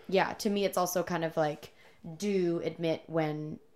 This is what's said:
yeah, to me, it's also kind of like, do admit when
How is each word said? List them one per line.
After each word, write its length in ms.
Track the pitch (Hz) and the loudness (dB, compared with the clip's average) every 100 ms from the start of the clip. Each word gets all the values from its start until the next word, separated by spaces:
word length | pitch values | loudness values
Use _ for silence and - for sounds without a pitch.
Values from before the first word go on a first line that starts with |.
| - | 0
yeah, 280 | 185 165 | 2 2
to 160 | - 214 | 0 0
me, 160 | 202 190 | 2 2
it's 100 | 190 | 2
also 260 | 175 185 | 0 0
kind 220 | 170 170 | 0 0
of 100 | 165 165 | 0 0
like, 340 | 151 147 - - - - 170 160 | 0 -2 -12 -20 -20 -16 -12 -4
do 420 | 208 190 175 170 | 0 2 2 0
admit 400 | 165 165 165 156 - | -2 -2 0 0 -2
when 520 | 160 156 151 151 - - | 0 0 -2 -6 -10 -16